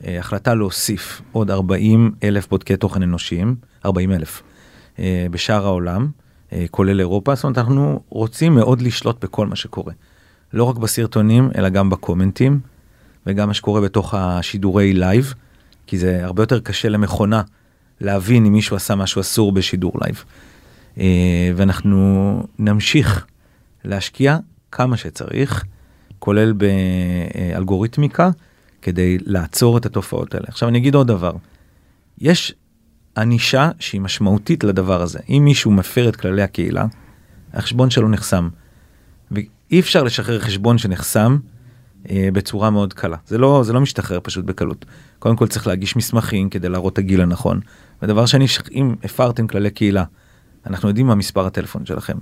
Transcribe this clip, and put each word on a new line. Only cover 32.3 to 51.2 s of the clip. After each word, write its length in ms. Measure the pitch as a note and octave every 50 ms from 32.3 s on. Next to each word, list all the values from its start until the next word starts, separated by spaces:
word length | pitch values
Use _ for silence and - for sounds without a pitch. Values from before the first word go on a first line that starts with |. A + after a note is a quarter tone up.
| F3+ E3 - - - _ _ _ _ _ _ _ _ _ _ _ -
ענישה 540 | A2 A2 A#2 A#2+ A#2 - - - C3 C#3+ E3+ E3 -
שהיא 220 | - - - G2
משמעותית 640 | G2 F#2+ - - G#2+ F#2+ G2+ G#2 G#2 - E3+ - -
לדבר 380 | G2+ F#2+ F#2+ F#2 F#2+ F#2+ F2 F2
הזה. 160 | E2+ - - - -
אם 140 | C3 C#3+ D3
מישהו 260 | C#3+ C#3 - - A2+
מפר 380 | G2+ F#2+ - - - B2+ B2 A2+
את 80 | G#2+
כללי 260 | - - F#2 F#2+ G2+ G2+
הקהילה, 440 | - - - F2 - E2+ F#2 G2+ A2+ - - - - - _ _ _ - - - - -
החשבון 380 | - - - A#2 A#2+ B2+ B2+
שלו 180 | B2 B2+ A2 A2
נחסם. 400 | G#2+ F#2+ - - - F2+ E2+ E2+ - - _ _ _ _ - _ _ _ _ _ - _ _ -
ואי 500 | - G#2+ G2+ - _ _ _ - - F3+
אפשר 220 | F3+ - - F3 C3+
לשחרר 380 | A#2+ - - G2 A2+ A#2+ G#2+
חשבון 380 | G#2 A2+ G2 F#2+ G2+ A#2 A#2+ A#2
שנחסם, 600 | A#2 G2 F#2 F2 - - - A2 G#2+ A#2+ C3+ C#3+ - - - - - - - - _ _ _ - - -
אה, 180 | G2 G2 F#2+ F#2+ F#2
בצורה 380 | G2+ G2 - - G2+ G#2 A2
מאוד 220 | G#2+ G#2 G2+ F#2 -
קלה. 240 | - - F#2 E2 E2 -
זה 120 | - G#2 A#2
לא, 240 | B2+ C3+ C#3+ C#3 A#2+
זה 80 | A2 A#2
לא 80 | B2+
משתחרר 380 | C#3+ C#3 - - - - F#2 F2+ -
פשוט 220 | - - F#2 F2+
בקלות. 400 | F2+ F2+ - - - - - - - - - - - _ _
קודם 180 | - A#2 A#2
כל 100 | - A#2+
צריך 200 | G2+ - - -
להגיש 300 | G#2 F#2 F#2 G2 G2 -
מסמכים 540 | A#2+ A2 - A#2+ A#2 A2 - A2+ G2 G2 G2
כדי 180 | - F#2+ F2 F2+
להראות 240 | F#2 F#2 F2+ F#2+ -
את 60 | -
הגיל 220 | G2 F#2 F#2+ F#2
הנכון. 400 | F2+ F2 F2+ F2+ - F2 F2+ G2 - - - - - _ _ - -
ודבר 240 | G#2 G#2 G#2+ A#2+
שני, 220 | B2 - C3+ C3+ B2
ש-, 120 | - - - - -
אם 220 | B2+ C#3 B2+ - - -
הפרתם 420 | - - - B2+ A#2+ A#2 A#2+ A2+
כללי 240 | G#2 - G2 G2+ G#2
קהילה, 340 | G2+ - A2 G2+ G2 G2 F2 E2+ - _ _ _ _ _ _ _ _ _ -
אנחנו 220 | F#2 F#2+ F2+ G2 G2+
יודעים 180 | G#2 A2+ C3+
מה 80 | C3 A2
מספר 320 | G2+